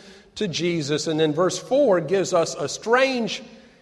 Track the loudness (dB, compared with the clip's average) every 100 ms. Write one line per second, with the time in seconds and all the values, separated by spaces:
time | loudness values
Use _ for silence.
0 | -20 -20 -14 -6 -4 -2 -2 -2 -2 -2
1 | -2 0 2 2 0 -2 0 2 4 2
2 | 2 -2 2 0 0 -4 -6 -6 0 2
3 | 2 0 -4 -6 -12 -20 -20 -20